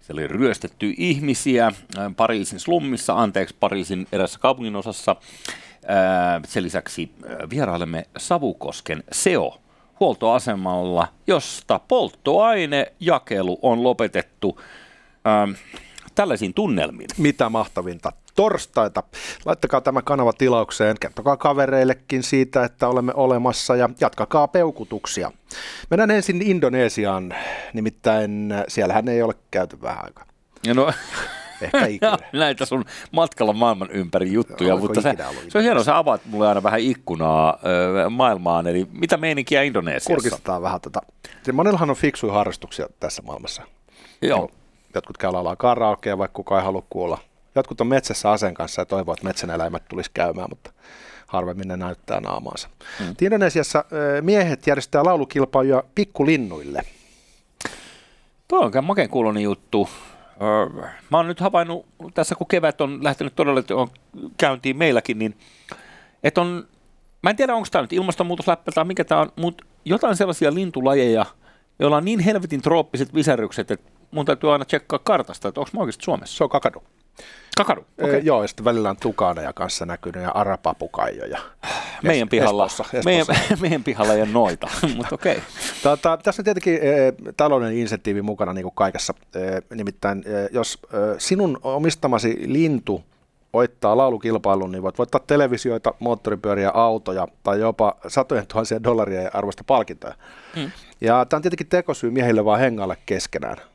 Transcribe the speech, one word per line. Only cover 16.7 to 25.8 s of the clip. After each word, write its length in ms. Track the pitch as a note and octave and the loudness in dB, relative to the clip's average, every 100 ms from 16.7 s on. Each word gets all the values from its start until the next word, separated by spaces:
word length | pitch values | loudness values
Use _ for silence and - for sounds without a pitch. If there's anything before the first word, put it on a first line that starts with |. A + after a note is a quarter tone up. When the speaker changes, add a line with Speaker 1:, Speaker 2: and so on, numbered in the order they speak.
| G2+ D2+ - - - | 0 -2 -4 -14 0
Speaker 2:
Mitä 320 | D3 C#3 A#2 | 0 2 0
mahtavinta. 640 | A2 G#2+ - F2+ E2+ - - _ - | 0 -2 -4 -6 -6 -8 -10 _ 2
Torstaita. 680 | G#3+ - - - G#2+ - - - - - - | 2 2 -2 0 0 0 -8 -14 -14 -2 0
Laittakaa 360 | E3 C3+ C3+ | 2 2 2
tämä 200 | B2+ C3 | 2 0
kanava 320 | - C#3 A#2+ | 0 2 2
tilaukseen. 640 | A2 C3 A#2+ G#2+ - G#2+ G#2+ | 4 2 4 0 2 2 2
Kertokaa 380 | - - A#2 C#3 | -4 -2 0 2
kavereillekin 840 | C#3+ C#3 C3+ C3+ C3 B2+ _ C3 | 2 2 2 4 2 2 _ -4
siitä, 400 | B2 C#3 C3 C3 | 0 2 2 2
että 240 | B2 _ B2+ | 0 _ 0
olemme 240 | B2 B2 C3+ | 2 0 2
olemassa, 600 | C3 B2 B2 A2+ - B2 | 2 4 2 0 0 2
ja 140 | A#2+ B2 | 2 2
jatkakaa 480 | C#3 - A2 D#3 C#3+ | -2 0 0 2 2
peukutuksia. 840 | F#3 E3 - A2 G#2+ - - F2 - _ - - - | 2 2 -2 -10 -10 -8 -6 -6 -8 _ -16 -14 -14